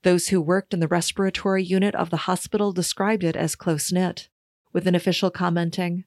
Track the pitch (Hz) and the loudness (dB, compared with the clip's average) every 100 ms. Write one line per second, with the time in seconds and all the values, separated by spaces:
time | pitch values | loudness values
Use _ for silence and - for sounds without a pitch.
0 | 185 180 - 190 151 185 - 185 160 175 | 4 2 2 0 2 0 0 -2 2 2
1 | 165 - 190 - 202 190 185 190 202 - | 0 0 -2 0 0 0 2 2 2 0
2 | 170 165 - 185 - 214 208 180 170 - | -2 -2 -2 -2 -2 0 0 0 -4 -2
3 | 196 220 175 160 160 - - 151 - 180 | 0 0 0 0 -4 -4 -2 -2 0 0
4 | 180 - - _ _ _ _ - 185 175 | 0 -4 -16 _ _ _ _ -2 2 2
5 | 180 170 190 - 180 170 170 165 180 175 | 2 0 0 0 0 0 0 -2 -4 -4